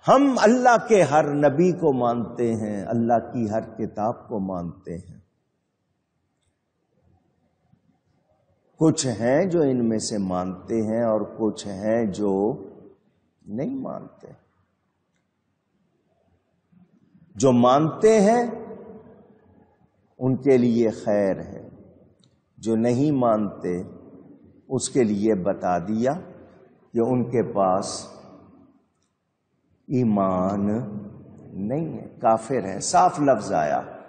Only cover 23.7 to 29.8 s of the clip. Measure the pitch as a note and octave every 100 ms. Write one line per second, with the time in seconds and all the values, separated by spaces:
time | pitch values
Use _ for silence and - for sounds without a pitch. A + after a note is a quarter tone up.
23.7 | F2+ G#2 - - - - - - _ _
24.7 | C3 - C#3+ A2+ G#2 G#2+ G#2 F2+ F#2 F#2+
25.7 | F2+ F2 A2 B2 E3 - - - - -
26.7 | _ _ A#2 A#2 B2+ A#2 B2+ F#2 G2 F#2+
27.7 | F#2 G2+ - - - - - - - -
28.7 | _ _ _ _ _ _ _ _ _ _
29.7 | _